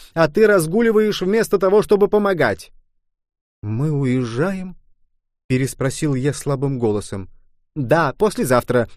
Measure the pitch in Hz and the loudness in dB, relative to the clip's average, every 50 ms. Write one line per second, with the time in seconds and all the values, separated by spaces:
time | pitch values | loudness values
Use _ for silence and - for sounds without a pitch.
0 | - - _ 160 165 151 147 208 220 208 208 185 156 156 170 226 240 226 214 214 | -18 -10 _ 0 0 0 2 2 4 4 4 2 2 0 0 0 2 4 4 2
1 | 214 214 190 - 190 180 214 226 208 - - 185 190 185 196 214 190 - 214 196 | 2 2 0 -2 -2 -2 0 0 0 0 0 0 2 2 4 2 4 4 2 2
2 | 202 190 - 208 208 202 196 156 139 110 95 - - - - - _ _ _ _ | 4 2 2 2 2 0 0 2 0 0 0 -4 -8 -16 -20 -20 _ _ _ _
3 | _ _ _ _ _ _ _ _ _ _ _ _ - 104 110 117 147 156 151 139 | _ _ _ _ _ _ _ _ _ _ _ _ -8 -6 -4 -2 -2 -2 -2 -2
4 | 139 127 127 131 123 113 113 120 160 196 196 185 185 185 175 - _ _ _ _ | 0 0 0 -2 -2 -4 -2 -2 -2 -2 -4 -6 -10 -12 -14 -18 _ _ _ _
5 | _ _ _ _ _ _ _ _ _ _ 127 127 135 135 - - 135 135 - - | _ _ _ _ _ _ _ _ _ _ -2 0 0 -2 -4 -4 -4 -4 -4 -2
6 | 160 151 135 127 127 147 131 - - 147 139 127 143 139 139 123 117 107 104 104 | -2 -2 -2 -2 -2 -4 -4 -4 -4 -6 -4 -2 -2 -4 -2 -2 -2 0 -2 -2
7 | - - - 98 92 - - - _ _ _ _ _ _ _ 156 131 110 151 170 | -4 -6 -10 -12 -12 -14 -18 -20 _ _ _ _ _ _ _ -8 -2 0 2 2
8 | 160 135 - - 202 208 - 247 220 123 127 123 - - 123 123 113 - - | 2 0 0 0 -2 -2 0 -2 0 2 2 0 2 2 0 0 0 -2 -2